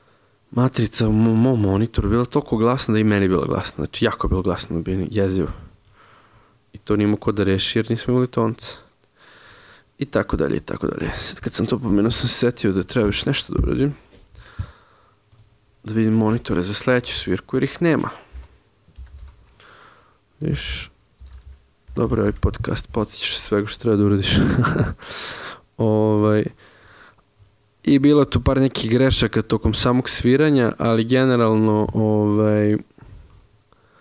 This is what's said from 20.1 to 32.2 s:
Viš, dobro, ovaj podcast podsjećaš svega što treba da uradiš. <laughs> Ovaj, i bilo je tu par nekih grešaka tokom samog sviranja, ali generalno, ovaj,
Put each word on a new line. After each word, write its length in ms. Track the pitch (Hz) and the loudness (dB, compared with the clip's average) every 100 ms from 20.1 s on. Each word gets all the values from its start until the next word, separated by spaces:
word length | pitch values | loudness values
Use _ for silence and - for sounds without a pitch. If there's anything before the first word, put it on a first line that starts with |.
| _ _ _ | _ _ _
Viš, 500 | 151 143 - - - _ _ _ - - - - _ _ - - | -4 -4 -6 -8 -10 _ _ _ -20 -20 -20 -20 _ _ -12 -4
dobro, 260 | 113 110 | -2 0
ovaj 100 | 104 | -2
podcast 560 | - 101 - - 87 - | -2 -4 -4 -6 -6 -4
podsjećaš 460 | 117 107 - - - | -6 -4 -6 -6 -6
svega 280 | - 104 107 | -2 -2 -2
što 160 | - | -4
treba 140 | 117 104 | 0 2
da 80 | |
uradiš. 320 | 104 101 98 - - - 120 - - - - | 4 2 2 2 2 2 0 0 -2 -4 -12
<laughs> 680 | - - - - - _ - | -10 -10 -12 -14 -18 _ -2
Ovaj, 680 | 110 107 107 104 107 107 - - - _ - - - _ _ _ _ _ _ _ - | 0 2 2 4 4 2 0 -8 -20 _ -20 -20 -20 _ _ _ _ _ _ _ 0
i 120 | 139 | 4
bilo 220 | 143 147 | 6 4
je 100 | 139 | 4
tu 100 | 127 | 0
par 200 | 127 131 | 0 2
nekih 300 | 131 - 113 | 0 0 0
grešaka 520 | 120 135 - 113 113 | 2 2 2 0 0
tokom 320 | - 113 117 | -2 -2 0
samog 340 | 104 123 123 - | 0 2 0 0
sviranja, 640 | - 117 135 156 139 117 - | 0 2 4 4 4 2 0
ali 260 | 117 113 | 0 0
generalno, 840 | 113 131 131 123 113 110 110 107 104 | 2 2 4 4 4 4 2 2 0
ovaj, 840 | 110 107 107 | 0 2 2